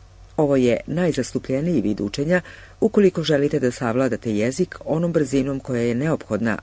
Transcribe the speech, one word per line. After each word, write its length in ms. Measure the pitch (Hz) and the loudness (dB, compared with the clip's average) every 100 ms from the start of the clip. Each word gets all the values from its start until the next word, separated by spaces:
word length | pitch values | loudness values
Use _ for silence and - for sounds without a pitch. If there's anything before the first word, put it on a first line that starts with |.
| - - - - | -20 -20 -8 0
Ovo 200 | 147 139 | 2 4
je 240 | 123 113 - | 4 2 -2
najzastupljeniji 920 | 156 180 135 120 127 - 131 165 156 | -2 0 -2 -4 -4 -4 -4 0 0
vid 200 | 104 104 | 0 -2
učenja 400 | 101 - 147 180 - - - - | -4 -4 0 0 -2 -16 -16 -2
ukoliko 420 | 208 214 196 180 | 0 4 4 2
želite 380 | 156 143 143 147 | 0 2 2 2
da 100 | 127 | 0
savladate 640 | - 123 120 131 110 117 104 | 0 -2 0 0 -2 -2 0
jezik 400 | 113 139 180 - | 0 -2 -4 -4
onom 280 | - 156 175 | -4 -2 0
brzinom 480 | 160 135 135 135 135 | 0 2 0 0 -4
koja 200 | - 120 | -4 -2
je 140 | 120 | 0
neophodna 640 | 120 156 147 - 104 113 98 | 0 0 -2 -2 -2 0 -2